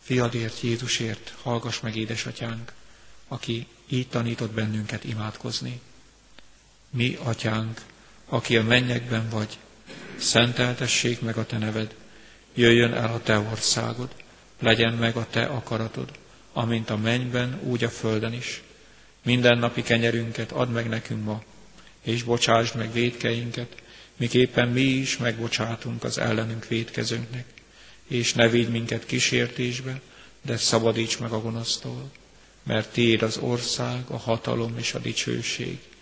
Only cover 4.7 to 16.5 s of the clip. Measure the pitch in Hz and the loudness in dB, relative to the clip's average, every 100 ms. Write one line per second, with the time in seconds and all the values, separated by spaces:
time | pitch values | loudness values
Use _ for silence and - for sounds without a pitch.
4.7 | 107 104 107 135 110 107 - 123 110 123 | -2 -4 -6 -6 -6 -6 -8 -8 -6 -6
5.7 | 123 - - - _ - - - - - | -10 -14 -20 -20 _ -20 -20 -20 -20 -20
6.7 | - - 123 123 - 123 113 113 110 110 | -20 -8 0 0 0 -4 -2 0 0 -4
7.7 | 113 - - - - - 127 - 117 110 | -8 -16 -20 -20 -20 -4 -4 4 4 6
8.7 | 123 123 120 123 113 113 113 110 - - | 4 4 -2 0 -2 -2 -2 -4 -8 -20
9.7 | - - - - - - 113 120 123 123 | -20 -18 -16 -14 -2 4 4 4 2 0
10.7 | 120 123 - 120 120 113 110 110 113 107 | 0 0 0 0 -2 -2 -4 -4 -2 -2
11.7 | 107 110 - - - - - - - 120 | -2 -6 -10 -20 -20 -20 -20 -8 6 8
12.7 | 120 120 117 113 113 - 107 104 107 - | 8 6 2 -2 -2 2 2 2 -2 0
13.7 | 113 117 117 123 - - - - - 117 | 0 -2 -4 -8 -12 -20 -20 -20 0 4
14.7 | 113 117 117 117 113 110 117 117 131 - | 6 4 2 0 0 -2 -2 -2 -4 -4
15.7 | 110 113 - 131 - - - - | -4 -4 -6 -10 -12 -20 -20 -8